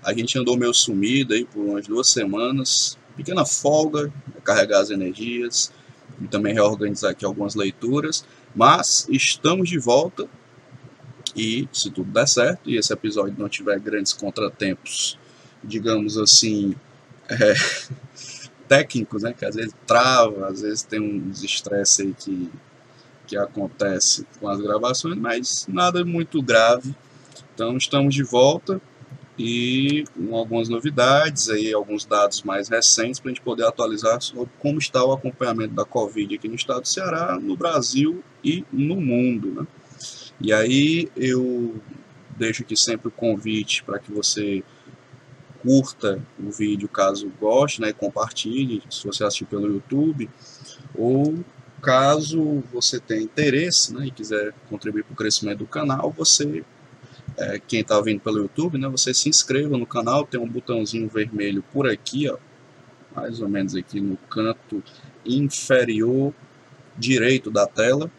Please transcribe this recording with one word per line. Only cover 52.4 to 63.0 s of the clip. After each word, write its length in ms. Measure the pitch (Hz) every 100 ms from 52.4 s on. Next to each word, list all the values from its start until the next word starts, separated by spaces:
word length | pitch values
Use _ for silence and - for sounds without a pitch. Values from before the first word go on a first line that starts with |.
| 156 143 123
você 300 | 120 - 123
tenha 220 | - 110
interesse, 720 | 110 - 147 135 175 170 -
né, 120 | 120 139
e 40 |
quiser 420 | 123 107 107 104 - -
contribuir 360 | 104 107 107
pro 120 | - -
crescimento 440 | 107 - 104 101
do 60 | 110
canal, 460 | 151 147 135 -
você, 480 | - 160 - 147 160 - - - - - - - -
é, 200 | 104 101
quem 240 | - 113
tá 160 | 104 107
vendo 180 | 104 101
pelo 200 | 110 107
YouTube, 360 | 101 - 170 143
né, 100 | 135
você 260 | 131 -
se 140 | 127 151
inscreva 500 | 156 - 135 147 135
no 80 | 120
canal, 400 | - 113 143 143
tem 120 | 127
um 80 | 117
botãozinho 600 | 120 - 117 107 113 110
vermelho 560 | 110 107 107 101 98 -
por 160 | 139 135
aqui, 400 | 104 - 127 143
ó, 80 | - - - - - - -